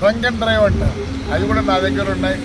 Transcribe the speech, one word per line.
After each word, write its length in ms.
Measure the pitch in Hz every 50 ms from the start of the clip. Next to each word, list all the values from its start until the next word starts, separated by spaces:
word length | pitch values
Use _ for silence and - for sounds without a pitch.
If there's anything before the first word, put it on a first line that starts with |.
| 180
drunk 240 | 202 220 233 226 247
and 100 | 233 220
drive 260 | 226 220 220 220 214
అంట, 200 | 202 - - - - - - 202 - - - - - 143
అది 140 | 160 190 202
కూడా 140 | - -
నా 160 | - - 190 185
దగ్గర 340 | 185 190 190 190 196 190
ఉన్నాయి. 240 | 190 - 185 185 190 190 -